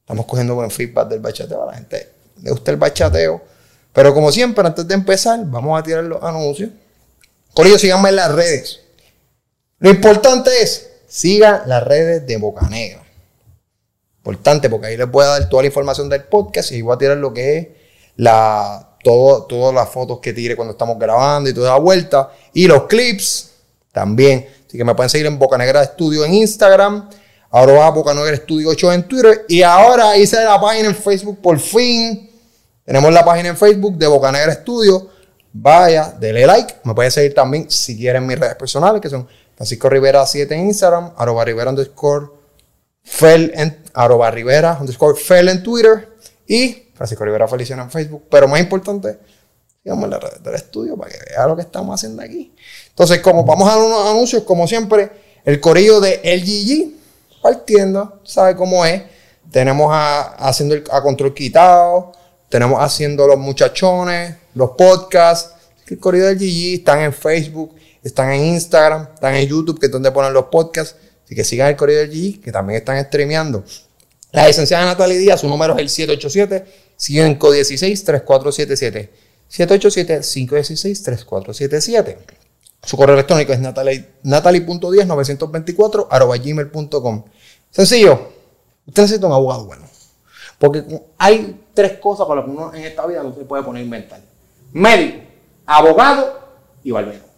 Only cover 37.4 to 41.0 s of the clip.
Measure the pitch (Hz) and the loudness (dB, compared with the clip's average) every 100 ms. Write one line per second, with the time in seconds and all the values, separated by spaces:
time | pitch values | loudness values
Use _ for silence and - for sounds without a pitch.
37.4 | 127 147 - - - 110 123 127 127 127 | 0 -2 -6 -6 -6 -6 -4 -4 -4 -4
38.4 | 123 - 131 - 175 214 170 135 123 _ | -4 -6 -8 -2 0 0 -6 -12 -12 _
39.4 | _ _ 107 120 139 135 135 139 135 143 | _ _ -12 -2 0 2 4 4 2 -2
40.4 | 143 156 190 208 185 170 | -4 -4 -4 0 0 0